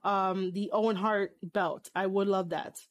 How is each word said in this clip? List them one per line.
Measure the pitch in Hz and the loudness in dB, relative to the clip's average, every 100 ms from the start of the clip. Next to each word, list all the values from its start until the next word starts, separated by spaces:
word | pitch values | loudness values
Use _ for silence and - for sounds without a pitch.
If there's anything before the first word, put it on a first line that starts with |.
um, | 196 196 190 190 185 | 0 2 2 0 -2
the | 185 202 | -2 -2
Owen | 208 220 190 | 2 2 2
Hart | 214 208 190 - | 2 2 0 -6
belt. | 175 208 175 - - | -4 -2 0 -2 -8
I | 175 190 | -4 0
would | 196 202 | 2 2
love | 190 175 | 2 0
that. | 156 - - - | -4 -6 -12 -20